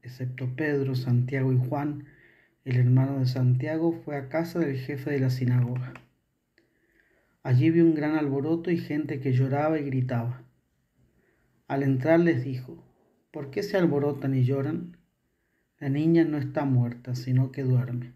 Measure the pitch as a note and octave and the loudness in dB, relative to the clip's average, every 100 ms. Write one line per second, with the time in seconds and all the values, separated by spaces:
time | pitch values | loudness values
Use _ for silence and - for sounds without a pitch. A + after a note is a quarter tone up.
0 | B2 - B2+ - B2+ - D#3 C#3+ C3 B2+ | -18 -10 -10 -6 -8 -4 -2 0 -2 -2
1 | B2+ A#2+ B2+ C#3 C3 B2+ B2+ C#3+ D3 D3 | 0 0 0 0 0 0 0 -2 -4 -6
2 | - _ _ _ _ _ C3 B2 B2 B2+ | -12 _ _ _ _ _ -2 2 4 4
3 | C3+ C#3 B2+ B2+ B2+ B2+ D3+ D#3+ E3 E3+ | 2 0 -2 0 2 2 0 0 0 -2
4 | - C#3+ C3 D#3+ E3+ F3 D3 B2+ - C#3 | -6 -8 -4 -4 -4 -2 -2 -4 -8 -8
5 | D3 C#3 C3 B2+ B2 B2 A#2+ B2+ B2+ - | -4 0 0 0 0 2 0 -4 -8 -14
6 | _ _ _ _ _ _ _ _ _ _ | _ _ _ _ _ _ _ _ _ _
7 | _ _ _ _ C3 B2 D#3+ E3+ E3 D3+ | _ _ _ _ 0 4 6 6 6 4
8 | D3+ D#3 D3 C#3 D3+ E3+ F3+ E3+ - D3+ | 0 0 0 -2 0 -2 0 -2 -2 -4
9 | C#3+ C#3+ C3+ B2+ B2+ C#3+ D#3 D#3+ C#3 C3 | -4 -4 0 2 2 2 0 0 -2 -2
10 | B2+ A#2+ A#2+ B2 - _ _ _ _ _ | -2 -2 -4 -8 -14 _ _ _ _ _
11 | _ _ _ _ _ _ - C#3 C3+ C3 | _ _ _ _ _ _ -6 -2 0 2
12 | D3+ E3 E3+ B2+ C3+ B2+ - - - _ | 4 4 4 2 -2 -8 -10 -18 -20 _
13 | _ _ _ D3+ C3+ G3+ - F#3+ E3+ C#3+ | _ _ _ -14 -8 -6 -2 2 2 2
14 | D3 - C3+ C3 B2 C#3 D3 E3+ - - | 0 -2 -2 2 2 0 -2 -4 -8 -16
15 | _ _ _ _ _ _ _ _ C#3+ C#3+ | _ _ _ _ _ _ _ _ -2 2
16 | D#3+ E3 D#3 D3+ B2+ D#3 C#3 B2+ A#2+ A#2+ | 4 4 4 0 -4 -2 2 2 2 -4
17 | B2+ B2 B2+ B2+ C3 C#3 C3 B2 B2+ B2 | -8 -6 0 2 0 -2 0 0 0 -6
18 | - | -10